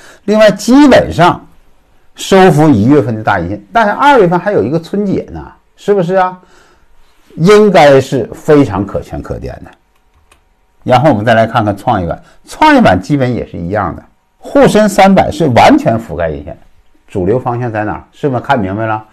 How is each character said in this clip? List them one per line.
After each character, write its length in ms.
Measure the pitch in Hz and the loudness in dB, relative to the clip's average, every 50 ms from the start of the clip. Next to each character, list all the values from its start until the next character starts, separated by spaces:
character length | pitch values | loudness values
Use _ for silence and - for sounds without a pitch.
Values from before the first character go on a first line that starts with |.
| - - - _ _ | -20 -20 -20 _ _
另 120 | - 208 | -2 0
外， 140 | 214 220 208 | 2 2 2
基 360 | 196 196 - - 247 285 294 | 2 0 0 2 4 4 6
本 240 | 269 240 - - 87 | 6 4 4 2 0
上 320 | 80 - 170 175 - - - - _ _ _ _ _ _ _ _ _ _ _ _ _ | 0 0 0 0 0 -2 -8 -18 _ _ _ _ _ _ _ _ _ _ _ _ _
收 360 | - - - 196 190 185 185 | -16 -4 0 2 4 4 4
复 180 | 143 147 156 160 | 4 4 4 4
一 160 | 139 101 101 | 4 2 2
月 160 | 127 147 147 | 2 2 2
份 140 | 117 120 113 | 2 0 -4
的 80 | 110 110 | -4 -4
大 160 | - 101 95 | -2 -2 -2
阴 100 | 82 87 | -4 -6
线， 100 | 104 101 - _ - | -8 -10 -12 _ -2
但 140 | 233 220 | 0 0
是 40 | 208 | 0
二 280 | 208 - 262 285 285 247 | -2 0 2 2 4 4
月 80 | 190 | 2
份 100 | 170 180 | 2 0
还 140 | 170 - 208 | -2 -2 -2
有 120 | 208 180 190 | -2 -2 -2
一 60 | 127 | -2
个 100 | 151 165 | -4 -6
春 240 | 165 - - 196 208 | -6 -6 -6 -6 -4
节 240 | 190 - - - - | -4 -4 -6 -8 -10
呢， 200 | 78 80 69 - - _ _ _ _ | -14 -16 -16 -18 -20 _ _ _ _
是 160 | _ - - | _ -4 -2
不 120 | 208 196 175 | 0 0 0
是 100 | 165 190 | 0 0
啊？ 240 | 190 185 185 180 185 _ _ _ _ _ _ _ _ _ _ _ _ _ _ _ _ _ _ - | 0 -2 -2 -4 -10 _ _ _ _ _ _ _ _ _ _ _ _ _ _ _ _ _ _ -6
应 340 | - 156 196 208 208 214 208 | -2 2 4 4 4 4 4
该 280 | 185 180 151 143 139 135 | 4 4 4 6 4 4
是 300 | 131 - 143 127 - - - | 2 0 -4 -6 -6 -8 -10
非 280 | - - - 151 147 139 | -8 0 2 2 2 2
常 220 | 101 98 92 101 | 0 -2 -6 -6
可 160 | 98 - 71 | -6 -8 -10
圈 180 | - - - 71 | -10 -10 -12 -14
可 200 | 71 - - - | -12 -12 -12 -12
点 200 | - 64 58 - 85 | -12 -14 -16 -16 -20
的。 60 | - - _ _ _ _ _ _ _ _ _ _ _ _ _ _ _ _ _ _ _ _ _ _ | -20 -20 _ _ _ _ _ _ _ _ _ _ _ _ _ _ _ _ _ _ _ _ _ _
然 180 | - 127 120 | -2 0 2
后 80 | 139 160 | 2 2
我 60 | 127 | 0
们 100 | 104 107 | 0 0
再 80 | 123 113 | 0 2
来 140 | 113 113 | 2 0
看 180 | 110 - 123 110 | 0 -2 -2 -2
看 100 | 104 98 | -2 -4
创 240 | - - - 117 98 | -4 -4 -4 -2 -2
业 80 | 87 | -4
板， 160 | 82 - - - _ _ _ _ | -6 -8 -10 -14 _ _ _ _
创 280 | - - - 311 311 294 | -20 -4 0 2 4 4
业 40 | 262 | 4
板 220 | 214 110 - - | 4 2 2 0
基 160 | - - 147 | -2 -4 -2
本 160 | 139 127 123 120 | -2 -2 -2 -4
也 140 | 92 - | -6 -8
是 100 | - - | -10 -12
一 120 | 92 87 85 | -12 -8 -6
样 260 | 101 107 98 82 76 | -6 -4 -6 -6 -8
的， 100 | - - _ _ _ _ _ _ | -12 -16 _ _ _ _ _ _
沪 300 | _ - - - 285 269 | _ -12 -2 0 2 2
深 200 | 175 - 208 214 | 4 4 2 0
三 240 | 202 - - 190 196 | 2 2 2 2 4
百 200 | 196 180 - - | 4 2 0 -2
是 160 | - - 170 | -2 -4 -4
完 280 | 143 117 107 107 170 269 | 0 2 4 4 4 4
全 220 | 320 - 135 113 | 2 2 -2 -2
覆 180 | 110 - - 78 | -4 -6 -8 -8
盖 140 | 78 85 80 | -6 -6 -6
阴 140 | 76 69 73 | -6 -8 -12
线， 120 | - - - _ _ _ _ _ _ _ _ _ | -16 -18 -20 _ _ _ _ _ _ _ _ _
主 180 | _ - 104 87 | _ -8 -4 -2
流 140 | 92 113 127 | -2 -2 -2
方 200 | - 127 120 117 | -4 -6 -6 -6
向 120 | 123 120 | -8 -6
在 120 | 107 107 107 | -6 -6 -6
哪 100 | 104 78 | -6 -8
儿？ 100 | 76 - _ | -10 -14 _
是 180 | _ _ - 147 | _ _ -6 -4
不 60 | 127 | -4
是 60 | 120 117 | -4 -4
看 160 | - 139 127 | -4 -4 -2
明 160 | 98 92 95 | -2 -4 -6
白 100 | 104 113 | -6 -6
了？ 180 | 110 110 110 - _ | -6 -6 -8 -10 _